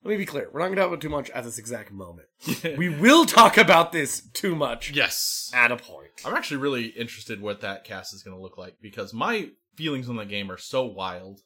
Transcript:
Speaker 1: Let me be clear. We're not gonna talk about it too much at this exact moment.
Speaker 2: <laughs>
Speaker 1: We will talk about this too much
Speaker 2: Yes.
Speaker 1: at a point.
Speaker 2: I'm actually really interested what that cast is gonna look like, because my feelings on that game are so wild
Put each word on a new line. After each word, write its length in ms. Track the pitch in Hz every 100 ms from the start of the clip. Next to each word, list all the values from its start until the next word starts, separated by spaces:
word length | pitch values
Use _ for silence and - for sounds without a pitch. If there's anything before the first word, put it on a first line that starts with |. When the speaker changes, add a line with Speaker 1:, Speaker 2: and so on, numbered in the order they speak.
Speaker 1:
Let 80 | -
me 60 | 208
be 100 | 185
clear. 220 | 143 104
We're 80 | 139
not 80 | 180
gonna 80 | 190
talk 100 | 185
about 100 | 170
it 40 |
too 60 | 151
much 200 | 147 127
at 140 | 120
this 140 | 120 117
exact 340 | 110 117 104
moment. 360 | 98 90 85 - _ -
Speaker 2:
<laughs> 300 | - 165 143
Speaker 1:
We 100 | 175
will 380 | 147 208 311 277
talk 320 | - 220 -
about 340 | 180 175 226
this 300 | 165 143 - -
too 220 | - 202 165
much 360 | 139 117 -
Speaker 2:
Yes. 580 | 143 120 - - - -
Speaker 1:
at 160 | 123 120
a 40 | 120
point. 340 | - 73 71 -
Speaker 2:
I'm 100 | 127
actually 240 | 254 - 143
really 280 | 139 131 113
interested 540 | 113 117 - - 107
what 180 | 104 101
that 240 | 104 98
cast 300 | - 98 92
is 80 | 95
gonna 180 | - 95
look 160 | 95 -
like, 200 | 92 _
because 320 | 107 101 95
my 380 | 113 170 226 190 _ _
feelings 340 | _ 160 139 123
on 80 | 120
that 120 | 101
game 220 | 101 98
are 60 | 92
so 280 | - 131 127
wild 540 | 95 95 90 92 98